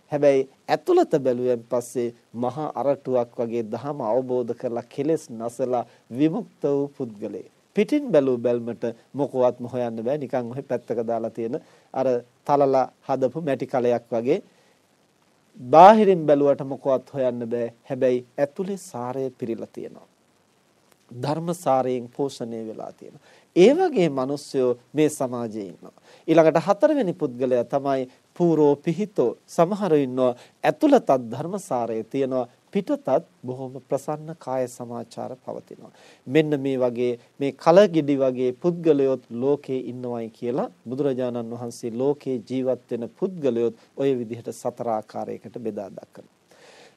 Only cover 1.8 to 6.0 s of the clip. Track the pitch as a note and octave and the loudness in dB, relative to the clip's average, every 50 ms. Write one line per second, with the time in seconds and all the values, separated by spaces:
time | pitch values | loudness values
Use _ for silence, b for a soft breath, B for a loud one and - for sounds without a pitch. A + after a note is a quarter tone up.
1.8 | A2+ - - C3 A#2+ A#2 A#2 b b b - A#2 A#2+ A#2 A2+ D3+ D3+ D3 - A2+ | -4 -4 -6 -4 -4 -4 -6 b b b -10 -6 -6 -6 -4 -6 -8 -8 -6 -4
2.8 | A#2+ C#3 C#3 C3+ - C#3 B2+ B2 A#2+ A#2+ - - A#2+ A#2 A2+ A#2+ A2+ G#2 A2 - | -2 -2 -2 -2 -2 -2 0 0 -2 -2 -4 -6 -6 -4 -4 -4 -4 -4 -6 -8
3.8 | C3+ C#3+ D3+ D3 B2+ G#2+ A2 C3 C3 B2 B2 B2+ B2 A#2 A#2 - - B2 A#2 A#2 | -8 -8 -8 -6 -4 0 0 0 0 0 -2 -2 -2 -4 -6 -8 -6 -8 -6 -6
4.8 | A#2 - - - C#3 D3+ D#3+ D3+ - - B2 A2+ A2+ A#2 A#2 - C3 B2 B2+ A#2+ | -10 -10 -8 -6 -2 -2 -2 -2 -4 -8 -12 -10 -10 -10 -6 -6 -4 -2 -2 -4
5.8 | A#2 b b b | -4 b b b